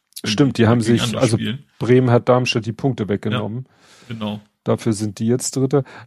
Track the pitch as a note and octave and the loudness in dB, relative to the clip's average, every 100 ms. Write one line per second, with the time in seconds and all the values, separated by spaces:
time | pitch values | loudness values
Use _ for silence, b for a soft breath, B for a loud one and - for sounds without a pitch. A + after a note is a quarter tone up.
0 | _ - A2 G#2 C#3 - A2+ A#2+ A2 A#2 | _ -10 -6 2 2 4 4 4 2 2
1 | A#2+ G2+ B2 G#2+ G#2+ C3 _ - A2+ B2 | 0 0 0 0 -4 -8 _ -8 2 4
2 | B2+ A#2+ - B2 B2+ A#2 G#2+ G#2+ C#3 A#2 | 6 2 4 2 2 -4 -4 -4 -4 -4
3 | G2+ G2+ A2 G#2+ G#2+ A#2+ C3 _ _ _ | -4 -4 -2 -4 -6 -10 -14 _ _ _
4 | - A2+ G#2+ G#2 _ _ - A2+ A#2+ G#2 | -16 -10 -8 -8 _ _ -4 -2 -2 -2
5 | G#2+ F#2+ A2+ B2+ - C3+ C3 C#3+ C3+ B | -4 -4 -2 0 -2 -2 0 0 -2 B